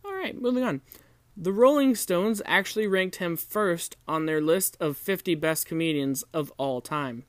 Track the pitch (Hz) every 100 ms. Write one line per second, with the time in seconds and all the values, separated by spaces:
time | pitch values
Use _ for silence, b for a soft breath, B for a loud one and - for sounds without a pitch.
0 | 403 381 302 - 240 254 254 135 B B
1 | B B B - 175 196 254 294 269 220
2 | - 175 208 208 - 180 190 214 214 190
3 | 185 - 175 165 - 214 202 170 - -
4 | - 156 156 156 151 180 185 - 160 143
5 | - 190 - 160 156 160 - 160 165 147
6 | 139 131 - 165 147 - 139 127 - 151
7 | 135 117